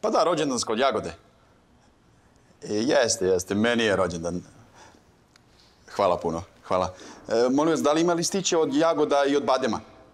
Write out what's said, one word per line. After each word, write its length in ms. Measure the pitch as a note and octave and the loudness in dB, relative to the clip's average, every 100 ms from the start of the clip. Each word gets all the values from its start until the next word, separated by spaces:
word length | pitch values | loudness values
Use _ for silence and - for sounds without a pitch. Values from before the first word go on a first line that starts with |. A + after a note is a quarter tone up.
Pa 80 | D#3+ | 0
da, 140 | C4 | 2
rođendanska 500 | D#3+ F3 D3+ B2 - | 2 2 -2 -2 -2
od 60 | A2 | 0
Jagode. 340 | C3+ A2 E2+ - _ _ _ _ _ _ _ _ _ _ _ _ _ _ | 0 0 -6 -14 _ _ _ _ _ _ _ _ _ _ _ _ _ _
E, 120 | D#3 | -6
jeste, 540 | G#2 A#2+ D3 A#2 - F#2 | -2 2 2 2 0 0
jeste, 280 | F#2 - G2+ | 0 0 0
meni 280 | A#2 A#2+ | 2 2
je 120 | A2+ F#2+ | 2 2
rođendan. 460 | F#2 E2+ E2+ F2+ - - - - - - _ _ _ _ _ _ - _ - - | 0 -2 -6 -8 -12 -20 -20 -20 -20 -20 _ _ _ _ _ _ -20 _ -12 0
Hvala 220 | G2 E2+ | 0 2
puno, 260 | E2+ E2 - - - | -2 -6 -10 -20 -4
hvala. 260 | F#2 F2+ - - - - | -2 -2 -6 -20 -20 -4
E, 220 | A2+ B2 | 0 2
molim 220 | C3+ D#3 | 2 0
vas, 100 | D3+ | 2
da 100 | C#3 | 2
li 100 | D#3 | 2
ima 120 | F3 | 2
listiće 440 | E3+ E3+ G3 F#3 E3+ | 0 -2 -4 -2 0
od 180 | D#3 C3+ | 0 2
jagoda 500 | E3 D#3 D3 C#3+ C#3+ | 0 2 2 2 2
i 100 | C#3+ | 0
od 80 | |
badema? 360 | B2 C3 B2+ F#2 - - - | 2 0 0 -4 -8 -20 -20